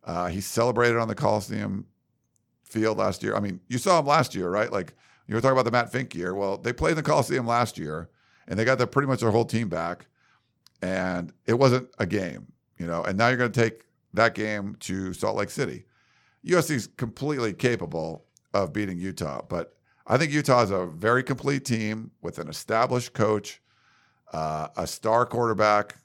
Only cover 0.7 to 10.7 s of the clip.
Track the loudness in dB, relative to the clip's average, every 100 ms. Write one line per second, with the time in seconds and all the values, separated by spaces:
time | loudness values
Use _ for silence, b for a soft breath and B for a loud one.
0.7 | 4 2 2 -2 -2 0 0 -2 -6 -4
1.7 | -6 -10 _ _ _ _ _ _ _ _
2.7 | -2 0 2 0 0 -2 -2 -4 -8 _
3.7 | -2 4 4 4 2 2 -2 -2 0 0
4.7 | -2 -6 _ b b b 2 4 4 4
5.7 | 2 0 -4 -6 -6 -4 -2 -2 -2 -4
6.7 | -2 0 0 2 2 2 -2 0 0 0
7.7 | -2 -8 -8 -10 b b b b 0 2
8.7 | 4 2 0 -2 0 2 2 2 -2 -2
9.7 | -4 -6 -8 -14 _ _ _ _ _ _